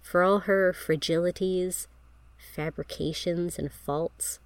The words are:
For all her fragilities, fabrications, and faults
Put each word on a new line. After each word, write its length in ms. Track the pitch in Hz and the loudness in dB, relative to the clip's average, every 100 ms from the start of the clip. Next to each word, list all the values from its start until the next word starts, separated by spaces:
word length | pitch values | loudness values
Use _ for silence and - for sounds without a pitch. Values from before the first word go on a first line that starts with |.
For 200 | - 180 | 2 4
all 180 | 185 202 | 4 4
her 340 | 196 196 185 | 4 4 4
fragilities, 1120 | 180 - 160 - 165 175 - 185 185 180 - - - - - - - | 0 -2 0 2 2 0 0 0 0 -2 -4 -10 -18 -20 -20 -20 -20
fabrications, 1200 | - - 156 - 151 - 160 160 180 170 175 - | -14 -6 -6 -6 -10 -4 -4 -2 -2 -2 -2 -4
and 140 | 143 | -8
faults 680 | - - 147 170 - - - | -8 -4 -2 -4 -4 -8 -8